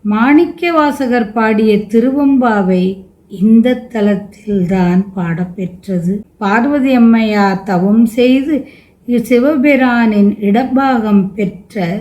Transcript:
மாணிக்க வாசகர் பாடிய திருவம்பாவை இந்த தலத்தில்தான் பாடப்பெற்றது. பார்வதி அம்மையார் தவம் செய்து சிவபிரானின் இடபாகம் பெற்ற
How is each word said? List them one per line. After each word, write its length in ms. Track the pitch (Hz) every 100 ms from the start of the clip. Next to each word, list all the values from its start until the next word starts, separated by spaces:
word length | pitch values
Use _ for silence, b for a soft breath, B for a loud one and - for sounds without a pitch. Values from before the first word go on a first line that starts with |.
மாணிக்க 680 | 208 214 240 294 349 - 349
வாசகர் 580 | 330 294 - 262 240 208
பாடிய 400 | 226 220 214 220 208
திருவம்பாவை 960 | 208 226 247 277 285 269 247 208 185 185 185 190 - _ _
இந்த 400 | 190 208 226 247 247 -
தலத்தில்தான் 1120 | 226 208 190 - - 214 202 175 190 180 180 202
பாடப்பெற்றது. 1040 | 196 170 165 180 - 175 - - 180 170 202 - _
பார்வதி 560 | 202 220 254 294 262
அம்மையார் 680 | 254 233 226 220 208 196 190
தவம் 420 | - 185 190 220 233
செய்து 500 | - 247 262 277 285 B B B B - 240
சிவபிரானின் 1120 | - 240 269 311 294 269 254 240 226 208 202 208
இடபாகம் 840 | 202 208 254 254 269 247 214 202 190
பெற்ற 560 | 185 196 - - 214 170 202